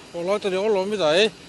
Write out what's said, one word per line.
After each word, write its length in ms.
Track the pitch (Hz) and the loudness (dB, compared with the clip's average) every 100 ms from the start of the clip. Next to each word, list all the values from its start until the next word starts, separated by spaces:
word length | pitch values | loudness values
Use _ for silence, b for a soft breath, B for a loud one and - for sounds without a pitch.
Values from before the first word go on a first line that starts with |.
| - | -14
올라올 260 | 170 175 202 | -8 -4 -2
때도 240 | 202 185 | -2 -2
올라옵니다. 540 | 214 196 190 214 156 170 | 0 0 -2 0 2 4
이. 120 | 220 - | 2 -2